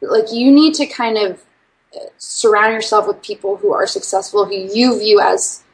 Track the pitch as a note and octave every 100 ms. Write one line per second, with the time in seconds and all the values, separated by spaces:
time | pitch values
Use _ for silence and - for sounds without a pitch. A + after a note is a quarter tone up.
0 | G3 A3 G#3+ A#3 C4 C#4+ D#4 D#4 C#4 -
1 | A3+ G#3+ G3 F3+ _ _ _ _ _ -
2 | - - - - - F#3+ A3 A3 G#3+ G#3+
3 | G#3 G3+ - G3+ G3 G3 G3+ - - -
4 | - G3 - G#3 G3 G3 F#3+ A3 B3+ A3+
5 | G#3+ G3+ - - - - _